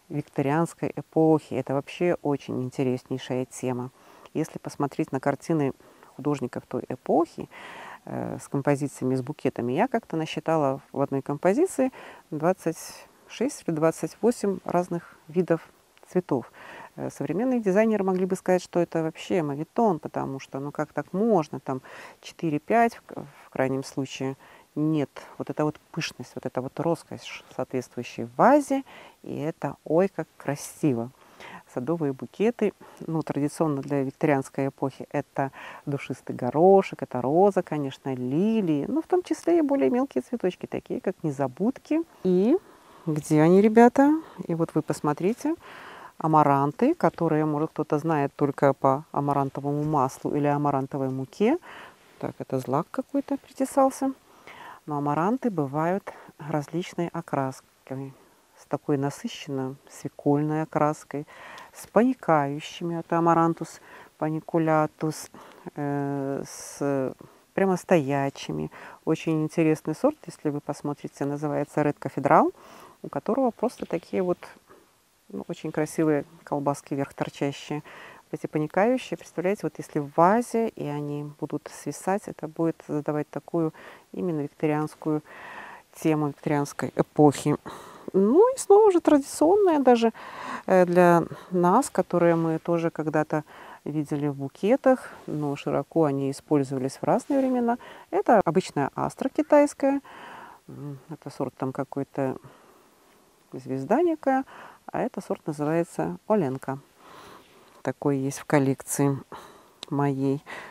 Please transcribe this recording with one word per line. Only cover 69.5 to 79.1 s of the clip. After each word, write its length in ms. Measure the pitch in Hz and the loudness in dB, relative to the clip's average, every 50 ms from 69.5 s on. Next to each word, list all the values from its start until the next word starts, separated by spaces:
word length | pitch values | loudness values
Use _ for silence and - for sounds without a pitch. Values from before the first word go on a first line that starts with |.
| - 175 165 156 156 151 - 156 156 | 0 2 2 2 2 0 -2 -6 -4
сорт, 240 | - - 285 302 - - | 0 0 -2 -2 -2 -10
если 240 | 170 - - - 156 | -20 -12 -6 -6 -4
вы 100 | 143 147 | -4 -4
посмотрите, 640 | - - 143 - - 143 143 - - 143 - - 143 | -6 -8 -8 -6 -6 -6 -6 -6 -10 -12 -8 -6 -6
называется 580 | 139 143 143 156 147 143 143 147 - - 156 | -4 -4 -4 -4 -4 -2 -4 -4 -4 -2 0
Red 140 | 147 147 143 - | 0 0 0 -4
Cathedral, 520 | - 147 - 143 135 139 151 180 262 359 - - - - - - - - - _ | -6 -8 -6 0 4 6 6 6 6 4 0 -6 -16 -20 -20 -20 -20 -20 -18 _
у 60 | - 156 | -12 -8
которого 440 | - 143 - - 220 277 262 240 | -8 -6 -4 -2 0 0 0 0
просто 340 | - - - 247 - - - | -2 -2 -4 -4 -4 -6 -10
такие 360 | - - 170 - - - 202 | -6 -8 -8 -8 -6 -4 -2
вот, 160 | 185 180 175 - - - - - _ - - - _ _ _ _ _ _ _ _ _ - | -2 -2 -2 -4 -6 -20 -20 -20 _ -20 -20 -20 _ _ _ _ _ _ _ _ _ -14
ну, 160 | 196 - - | -12 -10 -10
очень 240 | - 170 - - 156 | -10 -10 -8 -8 -6
красивые 540 | - 160 151 151 - - 160 156 151 143 143 - - - | -2 -2 -4 -2 0 0 2 2 2 0 -2 -6 -12 -18
колбаски 520 | - - 151 147 139 147 139 - - - 156 | -10 -6 -4 -2 0 -2 -2 -2 -4 -6 -4
вверх 200 | 135 139 - - | -4 -4 -4 -4
торчащие. 720 | - 151 147 - - 156 139 139 - - - 151 147 - - - - - - - - - _ | -6 -6 -6 -4 -4 -2 -2 -4 -6 -8 -8 -8 -8 -8 -12 -18 -20 -20 -20 -20 -20 -18 _
Эти 160 | - - - | -12 -10 -8
паникающие, 720 | - - 156 151 147 - 185 196 240 254 247 - - | -4 -4 -4 -2 0 2 2 2 2 2 0 -4 -6